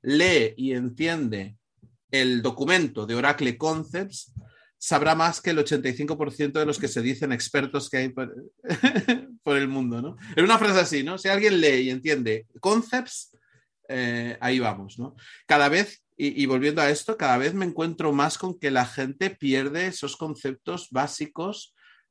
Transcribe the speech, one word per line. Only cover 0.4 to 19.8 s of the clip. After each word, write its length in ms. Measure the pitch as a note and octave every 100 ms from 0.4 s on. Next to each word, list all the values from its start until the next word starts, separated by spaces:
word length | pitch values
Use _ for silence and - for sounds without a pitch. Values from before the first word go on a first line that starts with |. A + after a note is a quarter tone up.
| A2 A2
y 160 | C3
entiende 800 | B2+ B2 A#2 D#3+ E3 B2 G#2 G2 A2 _ _ _ _ _
el 300 | C3+ B2+ B2
documento 640 | B2 A#2+ C#3 F#3 C#3+ A2 G#2+
de 100 | A#2
Oracle 420 | C#3 D3 B2+ A#2+
Concepts, 760 | D#3 D#3+ D#3 F3 G3 - - - - _ _ _
sabrá 340 | - D3+ D3+
más 280 | D#3+ E3 E3
que 100 | F#3
el 80 | D#3+
ochenta 300 | D3 D3 B2+
y 40 |
cinco 240 | B2 D3 D3+
por 140 | D3
ciento 260 | - C#3+ D3+
de 80 | D3+
los 140 | C#3
que 80 | C3
se 160 | B2
dicen 280 | A#2 C3 D3
expertos 580 | A#2 - C#3+ C#3 C#3+ C#3
que 80 | C3
hay 120 | C3
por, 240 | B2+ B2 B2 - _
<laughs> 800 | - E3+ B3+ A3+ A3 B3 - -
por 140 | - C#3
el 100 | C#3
mundo, 340 | C3+ B2 A#2
¿no? 160 | C#3 - - -
Era 100 | F#3
una 120 | A3+
frase 220 | G#3 F#3+
así, 240 | F3 D3
¿no? 160 | C#3 F#3+
Si 80 | F#3+
alguien 340 | G3 G#3+ F#3
lee 200 | D#3 C3
y 80 | C3
entiende 560 | B2+ D#3 C#3+ A2+ A2 - -
Concepts, 800 | F#3 G#3+ A#3 B3+ B3 - - _ _ _ _ _ -
eh, 480 | C3 A#2+ A#2+ A#2 A#2
ahí 160 | B2 B2+
vamos, 400 | A#2 G2 G2 G#2+
¿no? 180 | C3 - - - -
Cada 240 | D3 C#3+
vez, 340 | E3+ G3+ - _ -
y, 240 | C#3 C#3
y 40 | C3+
volviendo 340 | C3 C#3+ D#3+
a 80 | C#3+
esto, 260 | D3 - A3
cada 220 | C#3+ B2
vez 160 | C#3
me 120 | F#3+ F3+
encuentro 460 | E3 E3 E3 D#3+
más 260 | C#3+ D3+ -
con 180 | F#3 F3+
que 140 | C#3+
la 140 | C3 B2
gente 440 | - C3 C#3 F#3+
pierde 560 | F#3+ C#3 C3 C3+ D#3+